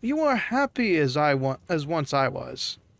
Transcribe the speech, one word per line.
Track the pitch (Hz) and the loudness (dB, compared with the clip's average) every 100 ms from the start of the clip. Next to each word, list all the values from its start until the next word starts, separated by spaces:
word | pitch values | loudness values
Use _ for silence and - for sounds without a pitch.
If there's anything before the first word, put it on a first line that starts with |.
You | 226 302 | -2 0
are | 311 247 | 2 0
happy | - 240 277 - 233 170 | 0 0 0 0 2 4
as | 143 131 | 2 2
I | 147 | 2
wa-, | 139 135 131 _ | 2 0 -4 _
as | 170 147 | -4 -2
once | 165 143 | -4 0
I | 143 135 | 0 0
was. | - 127 123 - - _ | -2 -10 -8 -8 -8 _